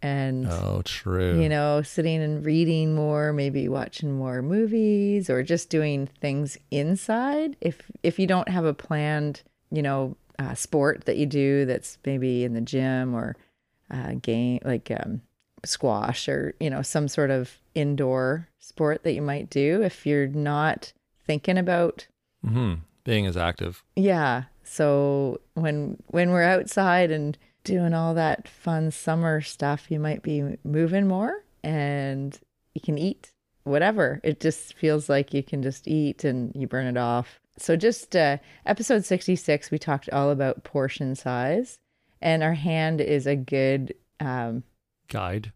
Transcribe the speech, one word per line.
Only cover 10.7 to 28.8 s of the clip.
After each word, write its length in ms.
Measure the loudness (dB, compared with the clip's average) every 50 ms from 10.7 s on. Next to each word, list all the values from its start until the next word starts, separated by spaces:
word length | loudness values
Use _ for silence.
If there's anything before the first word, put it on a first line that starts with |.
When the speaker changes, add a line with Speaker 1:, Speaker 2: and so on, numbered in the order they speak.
| 2 2 4 4 2 0 0
Speaker 1:
that 100 | -2 0
you 80 | 0 0
do 400 | 0 2 2 2 4 4 2 2
that's 320 | 2 0 -4 -4 -10 -18 _ _
maybe 400 | -4 -2 -2 0 0 0 0 0
in 80 | 0 0
the 80 | -2
gym 540 | -4 -2 -2 0 0 0 0 0 -2 -2 -2
or, 200 | -4 -4 -6 -8 _ _ _ _ _ _ _ _ _ _ _
uh, 220 | -10 -8 -8 -6 -8 -6
game, 380 | -4 -2 0 0 0 0 0 -2 -2
like, 280 | -2 -4 -4 -4 -6
um, 320 | -6 -6 -6 -6 -8 -10 -10 _ _ _ _ _ _ -18 -8
squash 640 | -8 -8 -2 0 0 0 0 -2 -2 -4 -4 -4 -4
or, 260 | -2 -2 -2 -4 -6 _
you 80 | -4 -4
know, 140 | -2 -4 -6
some 240 | -2 -2 -2 -2
sort 240 | 0 0 0 0 2
of 220 | 2 0 -2 -4 -10 _ _ _ _
indoor 720 | -2 0 0 0 0 0 0 0 0 2 0 0 -2 -4 -12 _ _
sport 460 | _ -20 -4 -2 0 0 0 0 _
that 80 | -2 -2
you 100 | -2 -2
might 260 | -4 -4 -4 -6 -4
do, 320 | -2 0 2 2 4 2 2
if 220 | 0 -2 -4 -2
you're 220 | 0 2 2 2
not 680 | 0 -2 -2 -2 0 0 0 0 0 0 -2 -6 -18 -20 _ _ _ _ _ _
thinking 320 | -2 -2 -2 0 0 2
about 500 | 2 2 2 2 4 2 2 0 -4 -12 _ _ _ _ _ _ _ -4
Speaker 2:
Mm-hmm. 360 | -2 0 2 2 0 -2 -2 -6 _ _ _ _
Being 220 | -2 0 0 2
as 100 | 0 0
active. 480 | 0 0 0 0 -2 -6 -8 -8 -12 _ _ _
Speaker 1:
Yeah. 500 | 2 2 4 4 4 2 0 0 -2 -4 -8 _ _ _
So 760 | -18 -2 0 2 4 4 4 4 2 2 0 0 -2 -4 -6 _ _ _
when, 420 | -2 -2 -2 -2 -2 -4 -6 -8 -10 -12 _
when 220 | 0 2 2 4
we're 120 | 4 4 4
outside 680 | 4 4 2 2 0 0 2 4 4 6 4 4 4 2
and 260 | 0 -2 -4 -6 -6 _ _ _ _ _
doing 300 | -2 0 2 2 2 2
all 180 | 2 2 0 2
that 340 | 2 2 2 0 -2 -4 -12
fun 420 | -20 _ -4 -2 0 0